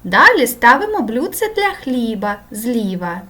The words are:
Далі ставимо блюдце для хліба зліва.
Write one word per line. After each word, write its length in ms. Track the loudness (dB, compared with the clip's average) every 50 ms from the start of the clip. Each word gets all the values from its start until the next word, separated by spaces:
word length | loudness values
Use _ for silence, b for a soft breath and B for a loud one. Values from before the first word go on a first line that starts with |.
| -6
Далі 420 | 0 4 6 6 6 6 4 0
ставимо 560 | 0 -2 2 4 4 4 4 2 -2 -2 -2
блюдце 520 | -2 -2 -2 -4 -4 -4 -4 -4 -4 -4 -2
для 160 | -2 -2 -2 -4 -6
хліба 540 | -6 -4 -4 -2 -2 -4 -4 -4 -4 -6 -6 -6 -12 _
зліва. 720 | -12 -8 -6 -2 -2 -2 -2 -2 -4 -6 -6 -6 -8 -10 -12